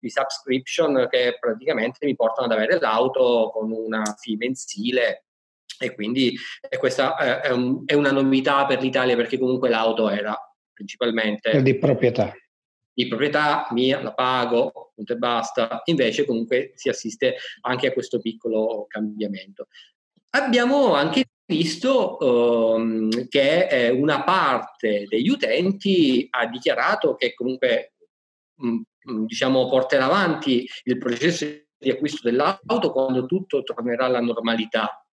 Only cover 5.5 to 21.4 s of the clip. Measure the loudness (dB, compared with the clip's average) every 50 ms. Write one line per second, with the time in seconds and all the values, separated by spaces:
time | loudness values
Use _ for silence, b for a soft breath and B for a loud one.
5.5 | _ _ _ _ -12 -8 -8 -8 -6 -6 -6 -4 0 2 2 0 0 -2 B B
6.5 | B B B -8 -6 -2 0 0 0 2 0 0 0 0 0 0 0 0 0 -2
7.5 | 0 0 0 -2 -2 -4 -2 0 2 2 4 4 2 2 2 4 2 2 2 2
8.5 | 2 2 2 2 0 0 0 0 0 0 2 2 2 0 0 -2 -2 -2 0 0
9.5 | 0 0 2 0 2 2 2 0 2 2 0 0 0 -2 -2 -4 -6 -8 -10 -16
10.5 | _ _ _ _ _ _ -16 -16 -6 _ -2 0 0 0 0 -2 -2 -2 _ 2
11.5 | 2 4 4 4 2 2 2 0 2 4 2 0 2 2 -2 -2 -4 -14 _ _
12.5 | _ _ _ _ _ _ _ _ _ -4 -4 -2 0 -2 -2 0 2 2 2 2
13.5 | 2 0 -2 -2 0 0 2 2 2 0 -4 -6 -2 -2 0 0 2 0 0 2
14.5 | 2 2 2 0 -2 -12 -20 _ _ -16 -8 -6 -4 -2 0 0 0 0 -2 -2
15.5 | -2 -2 -2 -2 -2 -6 -2 -2 2 2 2 2 2 0 0 0 0 -2 -2 0
16.5 | 0 -2 -2 -2 _ -6 -4 -4 -4 -2 -6 -10 -6 -2 -2 -2 -2 B B B
17.5 | B B B -4 -4 0 0 0 0 -2 -4 -2 -4 -4 -4 -4 -8 -6 _ -2
18.5 | -2 0 0 0 -2 -6 -8 -10 -8 -6 -6 -6 -4 -6 -6 -6 -6 -10 -12 -18
19.5 | -16 -18 -18 _ b b b b b b _ _ _ _ _ _ -2 0 0 2
20.5 | 2 2 4 4 4 4 4 4 4 2 2 2 2 0 0 _ _ _